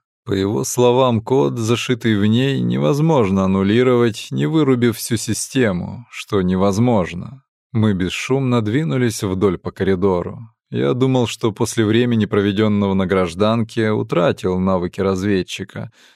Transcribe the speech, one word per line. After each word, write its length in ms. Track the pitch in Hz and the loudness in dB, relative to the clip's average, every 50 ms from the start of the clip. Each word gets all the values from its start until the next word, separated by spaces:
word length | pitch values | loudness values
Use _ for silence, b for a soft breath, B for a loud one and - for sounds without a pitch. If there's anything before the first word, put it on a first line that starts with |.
| _ _ _ _ _ | _ _ _ _ _
По 80 | - 101 | -4 -2
его 300 | 95 95 98 113 135 131 | -2 0 0 -2 -2 -4
словам, 580 | - - 123 123 123 123 131 131 123 117 107 | -2 0 2 4 4 4 4 4 2 2 0
код, 380 | 110 - 127 139 143 139 127 120 | 0 0 0 2 2 0 -2 -2
зашитый 580 | 113 110 120 113 - - 127 110 - 117 110 | -2 0 0 0 0 -2 -4 -2 0 0 0
в 80 | 98 101 | 2 2
ней, 340 | 107 110 120 131 139 135 127 | 2 2 2 0 0 -2 -2
невозможно 840 | 120 120 123 131 143 151 147 143 160 165 160 131 107 92 98 98 95 | -2 -2 -2 0 0 0 2 2 2 2 2 2 2 2 2 0 2
аннулировать, 840 | 95 95 95 95 98 107 120 127 127 123 120 120 117 107 - - - | 2 2 2 2 2 2 2 4 4 4 2 2 0 0 -4 -10 -8
не 160 | 135 131 143 | -4 -4 -2
вырубив 500 | 151 156 160 151 135 131 120 120 120 110 | 0 0 2 2 2 2 2 2 0 0
всю 200 | - - - 123 | -2 -4 -4 -4
систему, 920 | 107 - - - - - - - 135 123 104 92 87 92 95 101 117 120 - | -4 -4 -4 -6 -6 -6 -4 -2 0 0 2 0 -2 -4 -8 -10 -14 -16 -16
что 320 | - - - - 107 98 92 | -16 -16 -8 -4 -2 0 0
невозможно. 1000 | 90 92 92 98 101 95 104 120 127 117 101 85 80 85 90 90 - 135 131 - _ _ _ _ _ - | 2 2 2 2 2 2 2 2 2 2 2 0 -2 -6 -10 -12 -14 -16 -20 -20 _ _ _ _ _ -2
Мы 220 | 113 107 107 101 | 0 2 2 2
бесшумно 680 | 87 92 87 - - - - 131 139 135 127 123 120 | 0 -2 -4 -4 -6 -4 -2 -2 0 0 0 0 0
двинулись 640 | 107 104 110 147 160 156 139 127 123 117 107 - 107 | 0 0 0 -2 -2 -2 0 0 0 0 -2 -2 -4
вдоль 340 | 98 95 95 104 98 87 - | -4 0 0 2 0 0 0
по 140 | - 87 - | -4 -10 -6
коридору. 680 | - 98 95 98 87 98 98 90 87 90 98 104 117 113 113 _ _ _ _ | -2 0 0 0 2 2 0 0 0 -2 -6 -10 -12 -16 -18 _ _ _ _
Я 260 | 127 120 131 143 135 | -4 -2 -2 0 0
думал, 340 | 123 131 131 131 127 120 107 | 0 0 2 2 2 0 -2
что 240 | - - - 113 95 | -2 -4 -2 -2 -2
после 320 | - 117 - - 117 110 | -2 -4 -2 0 0 0
времени, 420 | 104 110 120 123 123 117 110 104 | 2 2 2 2 2 2 0 0
проведённого 680 | 92 - 104 98 104 98 104 110 107 104 101 101 98 95 | 2 2 2 2 2 2 2 2 2 2 2 0 0 0
на 120 | 98 95 | 0 0
гражданке, 840 | 87 98 95 92 85 82 92 104 107 113 117 110 113 - 113 110 107 107 | 2 2 0 0 0 0 0 0 0 0 0 -2 -4 -4 -2 -2 0 0
утратил 680 | 113 113 110 - 170 170 135 - - - 92 92 92 | -2 -4 -2 0 0 2 2 0 -2 -2 -2 -2 0
навыки 420 | 92 95 95 90 87 87 - - | 0 0 0 0 -2 -4 -4 -2
разведчика, 920 | 95 95 95 92 95 104 101 92 87 - - - 95 - - 104 113 113 b b b b b | -2 -2 0 0 0 0 0 0 -2 -4 -8 -12 -12 -12 -12 -12 -12 -14 b b b b b